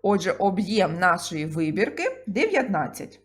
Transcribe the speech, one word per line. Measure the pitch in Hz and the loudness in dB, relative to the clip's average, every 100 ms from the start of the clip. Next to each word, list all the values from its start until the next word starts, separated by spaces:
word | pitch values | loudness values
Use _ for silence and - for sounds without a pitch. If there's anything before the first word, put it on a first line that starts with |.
Отже, | 190 202 180 | 2 2 2
об'єм | - 202 185 190 214 175 165 | 2 2 0 0 2 2 2
нашої | 180 170 - 160 156 | 2 2 -2 -6 -4
вибірки — | 160 156 156 269 311 440 523 - | -2 0 0 -2 -2 -4 -4 -4
дев'ятнадцять. | 196 427 381 254 175 143 - - - | 0 2 2 0 -2 -2 -6 -14 -16